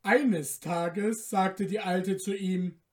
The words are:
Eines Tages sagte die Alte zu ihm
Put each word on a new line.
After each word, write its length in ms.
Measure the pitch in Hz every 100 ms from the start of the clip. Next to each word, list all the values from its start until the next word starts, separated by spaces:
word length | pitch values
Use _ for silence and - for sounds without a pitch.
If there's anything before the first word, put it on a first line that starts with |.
Eines 580 | 196 247 269 175 143 -
Tages 680 | 160 170 170 185 208 220 -
sagte 360 | 196 190 - 196
die 140 | 208
Alte 380 | 185 180 185 185
zu 180 | 208 196
ihm 460 | 190 185 180 - _